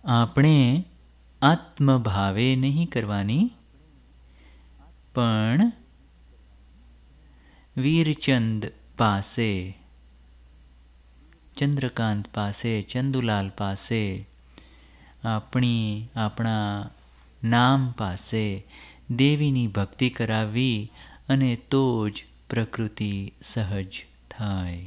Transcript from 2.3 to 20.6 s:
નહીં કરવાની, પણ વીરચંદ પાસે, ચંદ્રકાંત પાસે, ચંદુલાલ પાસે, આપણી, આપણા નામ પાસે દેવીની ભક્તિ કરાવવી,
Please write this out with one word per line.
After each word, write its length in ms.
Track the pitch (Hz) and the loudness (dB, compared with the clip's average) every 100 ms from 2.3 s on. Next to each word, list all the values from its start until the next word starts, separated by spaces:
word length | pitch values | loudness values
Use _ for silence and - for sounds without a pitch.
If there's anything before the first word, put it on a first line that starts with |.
| 95 123 131 | 0 0 2
નહીં 300 | 135 143 170 | 0 0 0
કરવાની, 640 | 127 104 104 101 131 240 - _ - _ - - - - - - - - - - - - | -2 -2 -2 0 0 0 -2 _ -20 _ -20 -20 -20 -20 -20 -20 -20 -20 -20 -20 -20 -8
પણ 580 | - 117 110 110 135 233 - - _ _ _ - - - - - - - - - - - - - - _ - | -2 2 2 2 4 2 0 -20 _ _ _ -20 -20 -20 -20 -20 -20 -20 -20 -20 -20 -20 -20 -20 -20 _ -2
વીરચંદ 960 | 135 165 156 147 - 127 113 110 - - - - | 2 2 2 0 0 2 2 -2 -6 -12 -20 0
પાસે, 760 | 113 101 98 - 113 95 92 95 - - - - _ - - - - - _ _ _ - - _ - - | 2 2 -4 -2 -2 -2 -6 -12 -20 -20 -20 -20 _ -20 -20 -20 -20 -20 _ _ _ -20 -20 _ -20 -2
ચંદ્રકાંત 720 | 143 143 127 - 113 104 101 | -2 0 -2 -2 -2 -2 -4
પાસે, 480 | - 101 104 117 110 | -6 -6 -4 -4 -4
ચંદુલાલ 680 | 95 127 135 135 117 104 98 | -4 -4 -2 0 0 0 -2
પાસે, 760 | - 101 98 - 113 101 95 101 - - - - - - - - - | -4 -6 -4 -4 -2 -2 -4 -10 -20 -20 -20 -20 -20 -20 -20 -20 -8
આપણી, 840 | 117 110 - 127 123 117 110 104 113 117 | -4 -4 -2 0 2 2 0 -4 -8 -4
આપણા 720 | 107 - 113 110 104 101 - - - - - _ | -4 -2 -2 -2 -2 -4 -8 -16 -20 -20 -20 _
નામ 460 | 113 120 123 135 127 | 0 4 6 4 0
પાસે 760 | 120 101 90 - 113 104 98 - - - - - | -4 -6 -6 -6 -2 -2 -4 -10 -20 -20 -20 -8
દેવીની 560 | 120 139 147 147 131 117 | 2 2 4 2 2 0
ભક્તિ 440 | 98 98 - 127 | -2 -4 -2 -2
કરાવવી, 800 | - 113 110 110 113 | 0 -2 0 -2 0